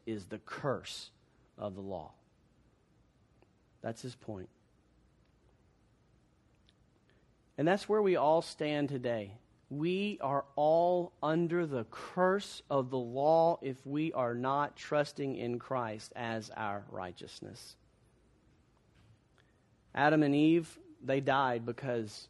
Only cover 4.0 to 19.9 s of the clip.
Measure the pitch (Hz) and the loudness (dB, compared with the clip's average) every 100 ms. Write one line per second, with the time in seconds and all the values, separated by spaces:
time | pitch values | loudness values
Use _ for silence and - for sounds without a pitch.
4 | 131 - - 104 - _ _ _ _ _ | -14 -14 -14 -14 -14 _ _ _ _ _
5 | _ _ _ _ _ _ _ _ _ _ | _ _ _ _ _ _ _ _ _ _
6 | _ _ _ _ _ _ _ _ _ _ | _ _ _ _ _ _ _ _ _ _
7 | _ _ _ _ _ - 156 196 - 214 | _ _ _ _ _ -2 2 2 2 2
8 | 202 165 143 165 - - 151 147 143 135 | 4 4 4 2 0 -4 -2 -2 -2 -2
9 | 123 113 101 107 _ _ - 143 165 185 | -2 -4 -6 -12 _ _ -12 -4 -2 -2
10 | 208 196 131 139 - - 151 165 175 180 | -2 -4 -2 -2 -2 2 4 6 4 2
11 | 175 - 147 160 170 175 165 131 110 - | 0 -4 0 2 2 0 0 -2 -6 -10
12 | - - 185 196 - - - 139 127 131 | -6 2 4 4 -2 -12 0 0 2 -2
13 | 117 127 147 165 165 165 131 127 135 147 | -2 2 4 6 6 2 -4 -8 -4 -2
14 | 160 - 120 120 127 139 147 - - 147 | 0 0 -2 0 0 0 0 -4 -2 0
15 | 147 - 139 120 120 120 - 131 113 107 | 0 -2 -4 -4 -4 -4 -4 -4 -4 -6
16 | - - 117 113 104 - 107 101 - 98 | -10 -8 -4 -4 -6 -6 -6 -6 -8 -8
17 | 92 85 - - 101 117 - - _ _ | -8 -10 -16 -14 -14 -14 -18 -20 _ _
18 | _ _ _ _ _ _ _ _ _ _ | _ _ _ _ _ _ _ _ _ _
19 | _ _ _ _ _ _ _ _ _ | _ _ _ _ _ _ _ _ _